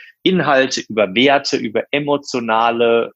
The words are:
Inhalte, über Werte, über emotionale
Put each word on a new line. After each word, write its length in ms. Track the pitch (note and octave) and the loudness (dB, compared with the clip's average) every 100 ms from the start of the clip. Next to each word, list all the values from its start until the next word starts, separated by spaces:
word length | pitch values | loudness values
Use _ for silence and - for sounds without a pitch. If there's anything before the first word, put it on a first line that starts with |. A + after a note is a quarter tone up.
| - _ | -20 _
Inhalte, 600 | - F#3 D3 C3+ C3 - - | 0 0 2 2 0 -4 -6
über 240 | G#2+ G2 G2 | -2 0 2
Werte, 400 | C3+ C#3 - B2 | 2 2 0 -4
über 260 | A#2+ A2 - | -4 -6 -4
emotionale 1200 | C#3+ D3 C#3+ C#3+ B2+ A2+ A2 A#2 A#2 A#2 A#2 - | -4 -2 -4 -4 -6 -2 0 0 2 2 2 -2